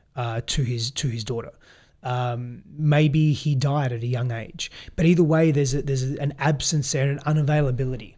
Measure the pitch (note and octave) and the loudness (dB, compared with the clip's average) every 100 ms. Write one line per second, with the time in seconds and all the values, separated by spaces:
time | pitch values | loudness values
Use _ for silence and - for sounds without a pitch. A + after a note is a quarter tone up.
0 | _ - A#2+ A2+ - - B2 A#2+ A2+ - | _ -8 -6 -6 -4 -2 0 -2 -4 -4
1 | C#3 A#2 G#2+ A#2 D#2 - _ - _ _ | -4 -4 -6 -6 -8 -14 _ -20 _ _
2 | - B2 B2 A#2+ B2 A#2+ - C#3+ D3+ D3 | -6 -4 -2 -4 -8 -12 -14 -2 2 4
3 | D#3 D#3 D#3 C#3+ D3+ C#3 C#3 C#3+ C3+ A#2+ | 4 4 2 2 0 0 0 0 -2 -4
4 | A#2+ B2 B2 A2+ A2 - - - - - | -4 -2 -4 -6 -8 -12 -12 -14 -12 0
5 | E3 F3 D#3+ D#3+ D#3+ C#3+ C#3 C#3+ C#3+ C3+ | 4 6 6 6 4 4 2 0 -2 -2
6 | C3 C#3+ C#3 - C#3 C#3+ - D#3+ C3 C#3+ | -2 -2 -4 0 0 0 0 0 0 0
7 | C#3 C#3+ - D3+ D3 D3+ C#3+ B2 C3 B2+ | 0 -2 0 0 2 2 2 0 -2 -4
8 | A#2 | -10